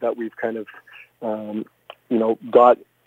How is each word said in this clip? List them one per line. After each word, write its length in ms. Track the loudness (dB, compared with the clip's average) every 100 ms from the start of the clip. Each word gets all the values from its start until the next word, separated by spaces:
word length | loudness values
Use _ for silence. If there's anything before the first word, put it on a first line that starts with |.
that 160 | -6 -6
we've 180 | -8 -8
kind 220 | -8 -8
of, 100 | -12 -20 -20 -20 -20 _
um, 440 | -8 -8 -8 -10 -12 _ -20 -20 -4
you 80 | 0
know, 200 | 0 -2 2
got 260 | 6 6 4 -2 _